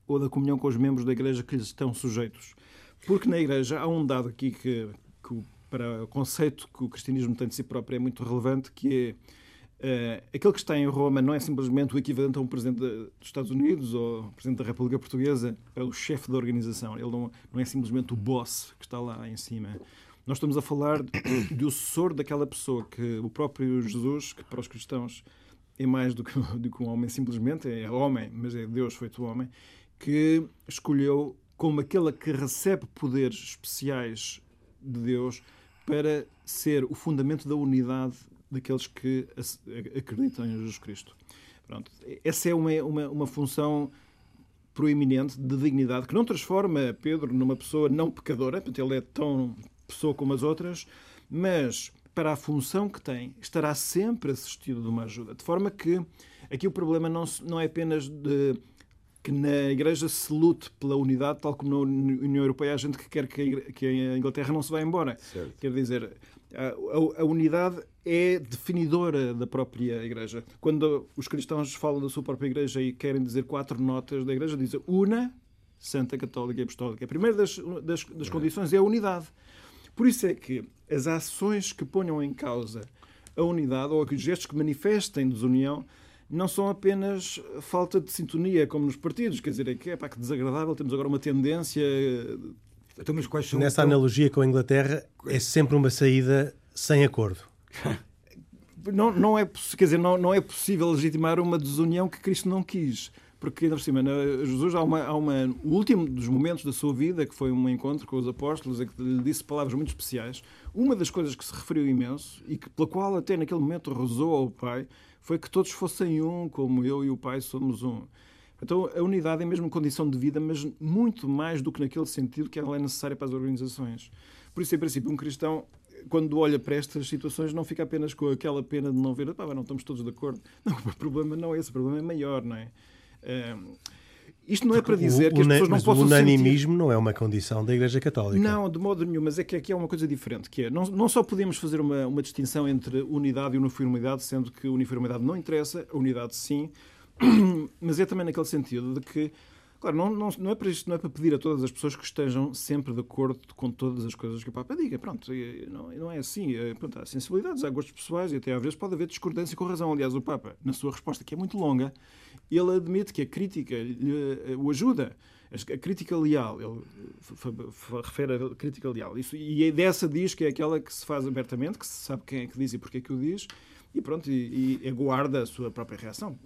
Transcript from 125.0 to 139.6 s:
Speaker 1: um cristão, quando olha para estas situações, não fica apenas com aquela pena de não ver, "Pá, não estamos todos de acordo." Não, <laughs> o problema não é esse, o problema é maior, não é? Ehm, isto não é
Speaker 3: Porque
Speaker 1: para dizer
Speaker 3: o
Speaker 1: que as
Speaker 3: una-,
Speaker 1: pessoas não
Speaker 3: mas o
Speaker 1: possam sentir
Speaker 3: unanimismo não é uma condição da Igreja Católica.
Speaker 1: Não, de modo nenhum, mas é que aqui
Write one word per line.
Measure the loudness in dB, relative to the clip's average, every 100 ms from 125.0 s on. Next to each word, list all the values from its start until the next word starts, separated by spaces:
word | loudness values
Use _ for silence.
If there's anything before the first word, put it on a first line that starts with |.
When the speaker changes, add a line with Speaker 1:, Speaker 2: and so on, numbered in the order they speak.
| -2
Speaker 1:
um | -4
cristão, | -6 -4 -2 -4 -6 -20 _ -20 -2
quando | 0 2 4
olha | 4 4
para | 0 -2
estas | -2 -6 -4
situações, | -4 -4 -4 -4
não | -4
fica | -6 -4
apenas | -4 -2 -4
com | -2 0
aquela | 0 0 -4
pena | -2 -2 0
de | 2
não | 2
ver, | 0 -4
"Pá, | -6 -6
não | -6
estamos | -6 -8
todos | -8 -8
de | -8
acordo." | -6 -6 -6 -12 -8
Não, | -4
<laughs> | -4 -4
o | -4
problema | -4 -2 -2
não | -4 -2 -4
é |
esse, | -4
o |
problema | -2 -2 -2
é |
maior, | -4 -4 -2 -4
não | -4
é? | -8 -12 -18 -20 -20 -20 -18
Ehm, | -8 -6 -6 -10 -14 -16 -18 -18 -20 -20 -20 -20 -4
isto | 2 6
não |
é | 6
Speaker 3:
Porque | 6 4
Speaker 1:
para |
dizer | 6 6 8
Speaker 3:
o |
Speaker 1:
que | 8
as | 8
Speaker 3:
una-, |
Speaker 1:
pessoas | 8 8
não | 6
Speaker 3:
mas |
o |
Speaker 1:
possam | 6 8 10
sentir |
Speaker 3:
unanimismo | 10 10 10 8 6 6 4
não | 6
é | 6
uma | 4
condição | 2 2 0 0 -2
da | 2
Igreja | 4 4 4
Católica. | 2 0 2 4
Speaker 1:
Não, | 4 4 0
de | 0
modo | 0 0 0
nenhum, | 0
mas | 0 0
é |
que | -2
aqui | -4